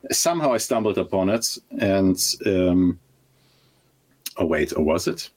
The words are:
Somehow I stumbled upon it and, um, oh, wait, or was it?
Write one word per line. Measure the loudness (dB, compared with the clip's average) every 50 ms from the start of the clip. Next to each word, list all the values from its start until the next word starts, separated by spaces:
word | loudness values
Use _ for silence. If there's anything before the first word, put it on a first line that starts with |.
| -6 -4 -4
Somehow | 0 0 0 0 0 0 0 0
I | 0
stumbled | 0 0 -2 0 0 0 0 0
upon | -2 -2 0 0 2 2
it | 0 0 -2 -4 -8 -8 _ _ -6 -2
and, | 0 2 2 4 4 2 2 2 0 -4 -4 -2 -2
um, | 0 2 2 2 4 4 4 4 2 0 -2 _ _ _ _ _ _ _ _ _ _ _ _ _ _ _ _ _ _ _ _ _ _ _ _ _ -16 -8
oh, | -4 -2
wait, | -2 0 0 -2 -2 -2
or | -2 0
was | 0 0 0 -2 -4
it? | -6 -6 -10 -16 _